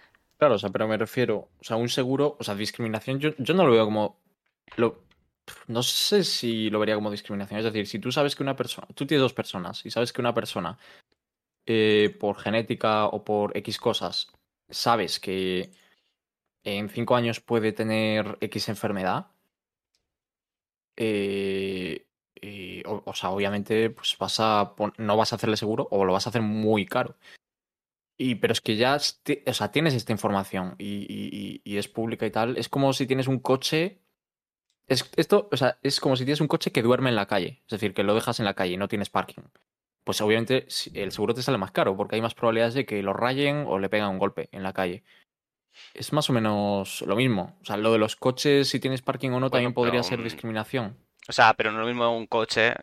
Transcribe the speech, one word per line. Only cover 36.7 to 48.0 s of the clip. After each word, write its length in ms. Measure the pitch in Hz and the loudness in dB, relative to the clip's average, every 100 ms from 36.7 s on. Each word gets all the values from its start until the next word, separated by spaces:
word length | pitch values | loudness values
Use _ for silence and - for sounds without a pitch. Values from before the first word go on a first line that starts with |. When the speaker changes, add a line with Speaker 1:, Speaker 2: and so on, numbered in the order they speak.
Speaker 1:
que 100 | 139 | 2
duerme 280 | 117 123 131 | 4 4 4
en 60 | 110 | 2
la 120 | 98 | 2
calle. 340 | 101 87 - - | 0 -2 -6 -8
Es 60 | |
decir, 220 | 104 104 | -4 -2
que 100 | 95 | 0
lo 120 | 101 110 | 2 2
dejas 240 | 123 117 | 2 0
en 60 | 101 | -2
la 100 | 98 | 0
calle 180 | 92 | -2
y 40 | 92 | -2
no 100 | 101 | -2
tienes 200 | 104 98 | -4 -2
parking. 340 | 98 90 - - _ _ _ _ _ | -2 -2 -8 -20 _ _ _ _ _
Pues 160 | - - | -6 0
obviamente 440 | 107 113 113 131 - | 2 2 2 0 0
si, 240 | - - 98 | -6 -6 -6
el 120 | 95 | -6
seguro 220 | - 104 | -2 -2
te 100 | 120 | 0
sale 140 | 127 120 | 0 0
más 140 | 92 | 0
caro 240 | - 127 95 | 0 0 0
porque 200 | 101 110 | -2 -2
hay 60 | |
más 120 | 113 | -2
probabilidades 400 | - 117 113 117 | 0 0 2 2
de 120 | 131 117 | 0 -2
que 180 | 104 | -2
lo 100 | 98 | -2
rayen 520 | 101 120 135 143 147 143 | 0 0 0 0 0 -2
o 120 | 95 | -2
le 100 | 98 | 0
pegan 200 | 107 104 | 0 0
un 100 | 95 | 0
golpe 300 | 98 - - | -2 -2 -10
en 120 | 101 | -8
la 100 | 95 | -6
calle. 300 | 95 92 95 - _ _ _ _ _ _ - - | -4 -4 -6 -14 _ _ _ _ _ _ -20 -20
Es 180 | - 120 | -14 -4
más 160 | 147 147 | -2 0
o 40 | |
menos 680 | 123 110 104 101 101 95 - | 0 0 0 0 -2 -4 -8
lo 120 | - 104 | -4 0
mismo. 420 | 127 101 90 - | 0 0 -4 -10
O 40 | - | -6
sea, 120 | 104 | -2
lo 140 | 110 | 2
de 60 | |
los 160 | 113 | 4